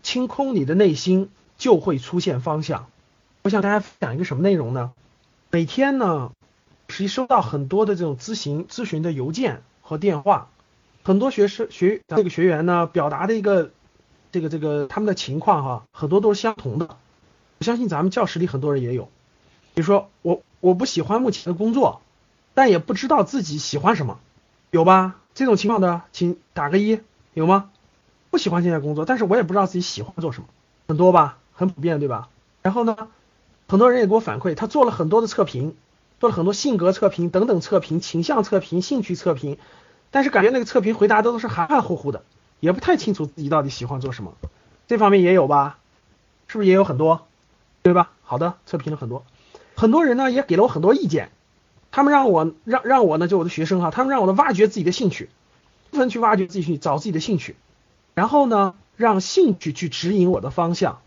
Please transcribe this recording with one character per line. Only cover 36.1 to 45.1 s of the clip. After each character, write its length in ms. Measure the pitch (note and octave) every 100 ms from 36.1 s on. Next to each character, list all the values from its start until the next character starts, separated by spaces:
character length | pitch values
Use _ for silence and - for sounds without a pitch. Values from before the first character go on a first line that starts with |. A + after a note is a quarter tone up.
| _
做 100 | A#3
了 60 | F3
很 80 |
多 100 | F3
性 220 | G3+ D4 G#3+
格 160 | F3
测 160 | F#3 G3+
评、 220 | - F3
等 180 | F#3 A#3
等 120 | F#3
测 200 | - F#3+
评、 180 | - D#3+
倾 240 | - E3
向 220 | E3+ C4
测 160 | G3+ G3
评、 220 | - E3+
兴 200 | F#3 C4+
趣 140 | G3 F3+
测 180 | F3+
评， 240 | C#3 C#3+ C#3+ - - _ _ _
但 100 | C4+
是 80 | C#4
感 140 | G#3
觉 60 | G#3
那 100 | B3+
个 40 |
测 160 | A#3+ B3
评 140 | G3+
回 140 | A3 G3+
答 140 | G#3+
都 180 | A3+ A#3
是 80 | A3
含 180 | - E3
含 160 | C#4+
糊 140 | A#3 E3+
糊 160 | C#3+
的， 100 | F#2 _ _ _ _
也 100 | D#3
不 80 | F#3
太 180 | - E4+
清 180 | -
楚 120 | G3 D3+
自 160 | -
己 60 | C#3+
到 160 | D#3+
底 40 | C#3+
喜 160 | -
欢 160 | A#2+ C3+
做 120 | C3
什 100 | B2
么。 100 | F#2 - - _ _ _ _
这 100 | A#3
方 140 | G#3